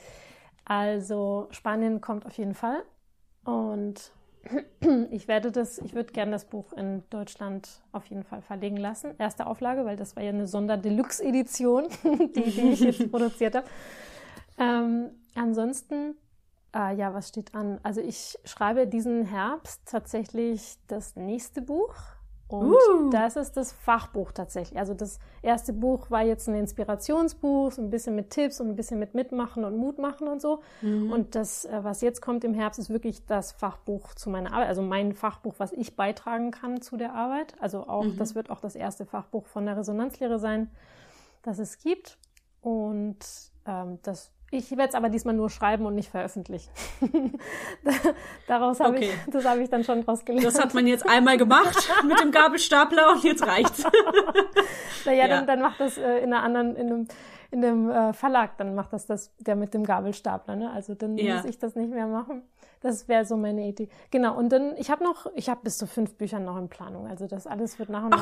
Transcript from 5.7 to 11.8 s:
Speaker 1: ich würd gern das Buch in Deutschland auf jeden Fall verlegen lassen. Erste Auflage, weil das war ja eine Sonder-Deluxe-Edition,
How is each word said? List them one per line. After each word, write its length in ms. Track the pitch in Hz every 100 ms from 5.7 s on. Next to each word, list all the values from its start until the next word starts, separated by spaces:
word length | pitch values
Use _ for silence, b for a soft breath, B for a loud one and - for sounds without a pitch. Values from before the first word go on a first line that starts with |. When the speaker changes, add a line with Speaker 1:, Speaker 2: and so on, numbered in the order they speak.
| -
Speaker 1:
ich 140 | -
würd 200 | 233 233
gern 180 | 220 208
das 140 | 208
Buch 280 | - 208 -
in 300 | 311 196 190 -
Deutschland 720 | 214 202 - 196 196 - - _
auf 140 | 202
jeden 180 | - 196
Fall 180 | 196 208
verlegen 360 | - 196 202 202
lassen. 360 | 202 220 294 294
Erste 300 | 214 - -
Auflage, 380 | 226 254 262
weil 100 | 226 202
das 180 | 196
war 80 | -
ja 60 | 208
eine 180 | 208 196
Sonder-Deluxe-Edition, 1400 | 208 208 208 208 214 262 - 302 254 254 - 247 254